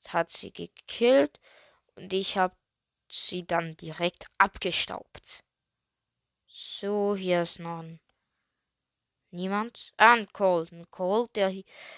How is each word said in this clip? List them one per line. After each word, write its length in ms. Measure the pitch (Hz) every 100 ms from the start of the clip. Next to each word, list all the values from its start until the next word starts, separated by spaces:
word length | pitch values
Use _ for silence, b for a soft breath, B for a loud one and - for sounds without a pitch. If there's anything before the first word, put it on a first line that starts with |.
| -
hat 220 | 170 170
sie 220 | - 185
gekillt. 840 | - 170 - - - 240 269 294 - b b b b b -
Und 180 | 180
ich 240 | 190 196 196
hab 180 | 185 - _ _ _ _ _
sie 360 | - - 185 175
dann 300 | 165 165 160
direkt 480 | 165 156 175 - - -
abgestaubt. 1080 | 202 - 190 170 - - - - - - _ _ _ _ _ _ _ _ _ _ _
So, 680 | - - - 202 208 202
hier 280 | 202 185 175
ist 160 | 170 -
noch 220 | 170 165
ein, 200 | 165 165 _ _ _ _ _ _ _ _ _ _ _ _ _
niemand. 600 | 175 185 202 226 - - -
Ah, 160 | 220
ein 180 | 240 208
Colt. 400 | - 196 175 165
Ein 180 | 170 170
Colt, 460 | - 180 208 233 -
der 140 | 190
hi-, 160 | 190 - B B